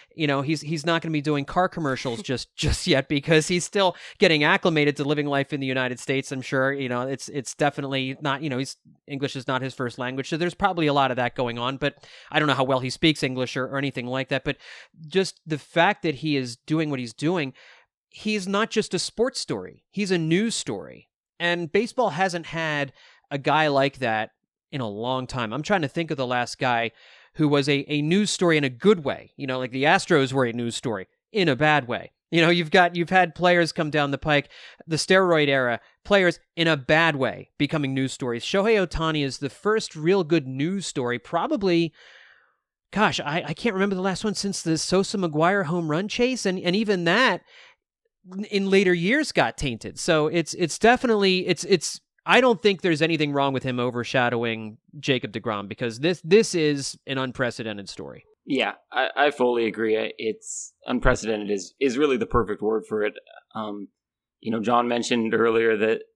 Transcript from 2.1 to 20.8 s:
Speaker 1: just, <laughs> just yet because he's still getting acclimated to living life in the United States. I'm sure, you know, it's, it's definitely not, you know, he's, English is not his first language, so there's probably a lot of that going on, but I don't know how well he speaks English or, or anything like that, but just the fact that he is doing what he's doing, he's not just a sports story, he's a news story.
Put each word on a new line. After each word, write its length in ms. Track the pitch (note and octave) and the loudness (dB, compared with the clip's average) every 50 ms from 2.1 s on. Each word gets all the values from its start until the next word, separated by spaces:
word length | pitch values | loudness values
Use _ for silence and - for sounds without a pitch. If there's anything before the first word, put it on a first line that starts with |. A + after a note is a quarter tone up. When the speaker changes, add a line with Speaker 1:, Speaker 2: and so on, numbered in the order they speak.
| A#2 A2+ G3+ | -6 -6 -4
Speaker 1:
just, 320 | - B2+ A#2 - _ - | -4 -4 -6 -6 _ -8
<laughs> 0 | |
just 320 | - - C#3 - - - | -2 0 0 0 0 2
yet 200 | F3+ D#3+ C3 C3+ | 2 2 2 2
because 400 | - D#3 C#3 - D#3 E3+ D#3 D3+ | 0 -2 -2 2 4 4 4 4
he's 180 | - F3+ F3 - | 2 -2 -2 -2
still 300 | - - G3+ G3 F3+ F3 - - - - | -2 0 2 2 2 0 -2 -14 -10 0
getting 260 | - G3 F3+ D#3+ D3 D3 | 4 4 4 6 4 4
acclimated 520 | D#3 F#3+ G3 - F#3 D#3+ D3+ D3 D3 C#3 | 4 2 4 2 2 4 4 2 2 2
to 60 | D3+ C#3+ | 0 -2
living 240 | C#3 D3 D3 D3 | -2 0 -2 0
life 260 | D3 C#3+ C#3 C3+ - D3+ | 0 0 0 -2 -2 -4
in 60 | C#3 | -4
the 80 | C#3 | -4
United 320 | C3 C3 C3 B2+ B2 B2 A2+ | -2 -2 -2 -2 -2 -4 -6
States. 320 | - - C3+ C3+ C3 - | -4 -2 -2 -2 -2 -4
I'm 100 | C#3+ C3 | -8 -8
sure, 320 | A#2+ - C#3+ C3+ C3 C3+ C#3 | -6 -2 0 2 2 2 0
you 160 | C#3 C3+ B2 | -2 -4 -2
know, 120 | B2 B2 | -2 -2
it's, 280 | B2+ C3+ C#3 - - - | -2 -4 -6 -8 -8 -10
it's 240 | - C#3+ A#2 - - | -8 -8 -8 -8 -4
definitely 640 | - D3+ C#3+ - - C#3+ C3+ C3+ C3 C3 C3 C3+ - | 0 0 0 0 -2 -6 -4 -2 -2 -4 -4 -6 -6
not, 200 | D3+ C#3+ C3+ C3+ | -4 -4 -2 -2
you 80 | D#3 D3+ | -4 -4
know, 80 | B2+ | -4
he's, 200 | B2+ C3+ - - _ _ _ _ _ _ | -4 -4 -6 -10 _ _ _ _ _ _
English 300 | - C#3+ C3 C#3+ C3+ - | -12 -8 -6 -6 -6 -6
is 120 | C#3 A#2+ | -6 -4
not 140 | - C3 B2+ | -2 -2 -2
his 140 | C3 C3 - | -2 -6 -6
first 240 | - C3 A#2+ - - | -6 -6 -6 -6 -6
language, 280 | B2 B2+ C3 C3+ C3 | -6 -6 -6 -6 -6
so 100 | - E3+ | -4 -4
there's 180 | D3+ F3 F3 - | -2 -4 -4 -4
probably 320 | - G3+ G3 F3+ E3+ D#3+ | -2 -2 -2 0 0 0
a 60 | D3 C#3 | 2 2
lot 180 | C#3+ C3+ C3 | 2 2 2
of 60 | B2 | 0
that 180 | B2 B2 A#2+ - | -2 -2 -4 -2
going 240 | - B2+ A#2 A#2 A#2+ | -4 -4 -4 -4 -4
on, 180 | A#2+ B2+ C3+ | -4 -4 -4
but 260 | B2 D3 C#3 - _ - - - - - - | -2 -4 -4 -4 _ -20 -20 -20 -20 -12 -2
I 80 | - D#3 | 0 0
don't 80 | D3+ | 2
know 80 | D3 C3 | 2 2
how 80 | B2+ C3 | 2 2
well 160 | B2+ C3+ B2+ | 2 0 0
he 100 | B2+ B2+ | 0 -4
speaks 320 | - - - D#3+ D3 - | -4 2 2 2 2 2
English 340 | D3+ C3 B2+ B2+ B2+ A#2+ - | -2 -4 -2 -2 -4 -4 -2
or, 100 | C3+ B2+ | -4 -4
or 100 | B2+ B2+ | -4 -4
anything 300 | C3+ C#3+ C#3 - C3+ A#2+ | -4 -4 -4 -4 -6 -6
like 220 | B2 B2+ C3 C3 - | -6 -4 -4 -4 -2
that, 140 | C#3+ C3+ - | -4 -4 -2
but 140 | D3+ C3+ _ - - - - - _ _ - D#3+ | -4 -6 _ -10 -20 -20 -20 -20 _ _ -20 -12
just 320 | D3+ C#3+ F#3+ F#3+ - - _ - | -2 0 0 0 0 -4 _ -8
the 140 | D#3+ D#3 C#3 | -8 -8 -8
fact 420 | - - - E3 E3 G3 G#3 - | -6 -2 2 2 4 4 2 0
that 140 | - E3 C#3+ | -2 -4 -4
he 200 | - D#3 D#3 C#3+ | -2 -2 -2 -2
is 200 | C#3 B2+ A#2+ A#2 | -2 -2 -4 -10
doing 340 | _ _ - D#3 D#3+ D#3+ D3+ | _ _ -4 -2 -2 -2 -2
what 100 | C#3+ B2+ | -4 -6
he's 140 | B2 A2+ - | -8 -10 -8
doing, 400 | - C#3 D#3 F#3+ F3 C#3+ C3 - - - - - - _ _ _ _ _ _ | -4 -2 -2 0 0 -2 -4 -8 -14 -20 -20 -20 -20 _ _ _ _ _ _
he's 380 | _ - - G#3+ G#3+ G#3 F3+ | _ -8 -4 -2 -2 -2 -2
not 240 | G3 G3 G3+ A3 G#3+ | -2 0 0 0 0
just 240 | - G#3+ G3 - - | 0 -2 -2 -2 -2
a 40 | E3+ | -4
sports 400 | - - - - A#3 C4 - - | -4 -4 -2 -2 -2 -2 -2 -6
story, 440 | - - C3+ G2+ F2+ F2+ - _ _ _ | -6 -6 -6 -6 -6 -12 -16 _ _ _
he's 180 | - F#3+ G#3 F#3 | -6 -4 -2 0
a 80 | F#3+ | 0
news 380 | E3+ D#3+ D#3 E3 F#3+ A3 A#3 - | 0 2 2 2 2 2 0 -2
story. 540 | - - C3+ A2 F#2+ | -4 -6 -6 -8 -8